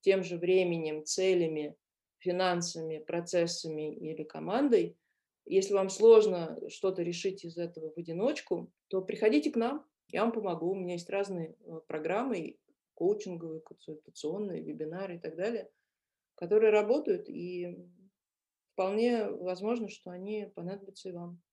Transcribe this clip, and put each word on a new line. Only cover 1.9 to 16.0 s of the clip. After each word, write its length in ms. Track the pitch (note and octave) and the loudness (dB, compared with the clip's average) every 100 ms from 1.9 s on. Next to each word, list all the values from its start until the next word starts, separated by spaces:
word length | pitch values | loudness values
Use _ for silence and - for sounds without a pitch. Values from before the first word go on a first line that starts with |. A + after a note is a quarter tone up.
| _ _ _ | _ _ _
финансами, 800 | F3+ F3 F#3 F3 E3+ E3 D#3+ D#3 | -4 0 2 0 -2 -6 -6 -8
процессами 920 | D3+ E3+ E3+ F3+ E3 - E3 D#3 D3+ - | -4 -6 0 0 0 -2 -6 -6 -6 -8
или 260 | D3+ D#3 | -10 -10
командой, 760 | D3+ - D#3+ G#3+ C#4+ A3 E3+ - _ _ _ _ | -10 -8 -4 0 4 4 4 -6 _ _ _ _
если 300 | - F#3+ F#3+ | 0 0 2
вам 160 | G3 F#3+ | 0 0
сложно 680 | - A3 A3+ G#3+ F3+ E3 D#3+ - | 6 10 10 10 2 -4 -8 -12
что-то 340 | - F#3+ F#3+ | -4 -2 0
решить 420 | E3+ E3+ G3 F#3+ | -4 -2 -4 -4
из 140 | E3+ E3 | -10 -8
этого 320 | E3+ E3+ D#3+ | -8 -8 -12
в 60 | D#3 | -10
одиночку, 720 | E3+ E3 A#3 D4+ - F3 - _ _ | -8 -2 -2 -2 -4 -6 -6 _ _
то 160 | F#3+ | -4
приходите 480 | F#3 - F3 C#4+ D4+ | -4 2 4 4 2
к 60 | A#3 | 0
нам, 280 | A3+ D4 - _ _ | -2 -2 -10 _ _
я 140 | - | -2
вам 100 | A3+ | 0
помогу. 380 | A3+ G3 E3 E3 | 0 -2 -2 -2
У 40 | G3 | -2
меня 160 | F3+ | -4
есть 180 | F3+ F3 | -6 -4
разные, 460 | G3 G3 F3+ D#3+ - | -2 -2 -4 -6 -10
э, 160 | - D#3+ - | -16 -16 -8
программы, 500 | D#3+ D#3 F#3+ C4 G#3 | -6 -2 -2 0 -4
и 200 | D#3 - _ _ _ - | -6 -12 _ _ _ -2
коучинговые, 600 | E3+ G#3 G3+ F3 E3 D#3+ | 0 0 -4 -8 -8 -10
консультационные, 1000 | D#3 - - D#3 - - D3+ F#3 G#3 E3 | -14 -20 -16 -16 -18 -10 -6 -4 -6 -6
вебинары 560 | D#3 D3+ D#3 E3 F#3+ E3+ | -8 -8 -8 -8 -10 -10
и 20 | |
так 180 | - E3 | -12 -4
далее, 340 | G3 A#3 - _ _ _ | -4 -4 -8 _ _ _